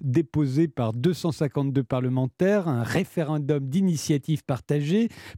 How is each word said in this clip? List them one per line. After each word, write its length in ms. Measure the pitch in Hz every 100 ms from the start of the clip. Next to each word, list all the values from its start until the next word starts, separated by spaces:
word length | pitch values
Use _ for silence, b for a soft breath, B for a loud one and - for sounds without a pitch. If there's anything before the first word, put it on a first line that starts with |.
déposé 680 | 139 127 156 151 143 131 165
par 240 | - 113
deux 220 | 113 147
cent 180 | 175 170
cinquante-deux 520 | - 147 - 139 135
parlementaires, 840 | 127 131 127 131 131 - 185 208 170
un 140 | 123
référendum 840 | 113 131 196 - 147 151 139 147 135
d'initiative 800 | 151 190 156 - 147 - 151
partagée 640 | - 127 - 147 147 202 233 B B